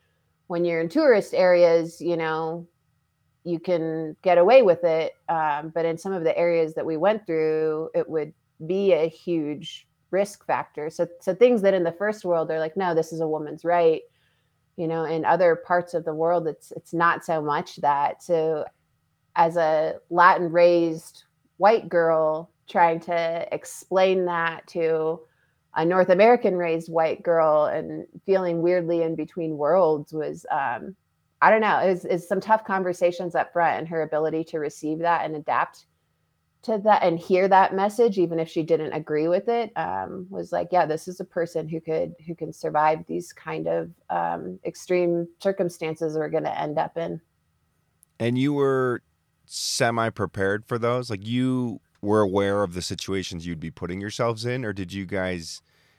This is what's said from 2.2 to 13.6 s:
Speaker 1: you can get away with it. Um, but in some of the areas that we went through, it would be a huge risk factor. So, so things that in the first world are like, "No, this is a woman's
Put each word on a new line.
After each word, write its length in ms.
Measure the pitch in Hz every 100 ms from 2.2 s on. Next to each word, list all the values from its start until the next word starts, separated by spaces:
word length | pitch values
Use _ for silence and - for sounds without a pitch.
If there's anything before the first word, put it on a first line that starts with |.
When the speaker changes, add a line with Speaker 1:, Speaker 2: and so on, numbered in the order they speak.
| 160 160 160 170 170 _ _ _ _ _ _ _
Speaker 1:
you 160 | 175 165
can 560 | 175 175 160 160 160 -
get 160 | 185 175
away 240 | 180 262
with 220 | 208 170
it. 300 | 170 160 156 - -
Um, 400 | 165 156 147 160
but 160 | 170 165
in 120 | 165
some 160 | 190
of 100 | 190
the 140 | 160 -
areas 380 | 175 165 160 156
that 100 | 156
we 120 | 156
went 280 | 190 220 -
through, 640 | 160 156 156 156 156 160 175
it 140 | -
would 240 | 156 151 - _ - 160
be 260 | 190 196
a 140 | 160 160
huge 760 | - - 165 147 151 160 - _ _ -
risk 340 | 185 202 - -
factor. 440 | 135 151 - 151
So, 180 | - 170 -
so 120 | 190 185
things 260 | 247 233
that 100 | 196
in 100 | 190
the 80 | 170
first 340 | 170 208 214 180
world 260 | 170 160
are 80 | 160
like, 180 | 160 190
"No, 160 | 185 160
this 180 | 160
is 80 | 160
a 60 | 160
woman's 380 | 156 151 151